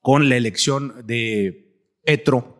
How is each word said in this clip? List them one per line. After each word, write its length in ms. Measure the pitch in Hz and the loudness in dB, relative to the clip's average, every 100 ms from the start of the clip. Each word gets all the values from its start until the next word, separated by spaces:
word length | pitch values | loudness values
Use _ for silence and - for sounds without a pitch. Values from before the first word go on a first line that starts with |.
con 260 | - 143 139 | 4 4 4
la 80 | |
elección 680 | 123 113 90 - 139 139 127 113 | 2 0 -2 -2 -2 -6 -14 -8
de 640 | 120 113 107 98 82 _ _ _ _ | -4 -2 -2 -2 -6 _ _ _ _
Petro 500 | - 147 - 131 - | -2 0 2 0 -4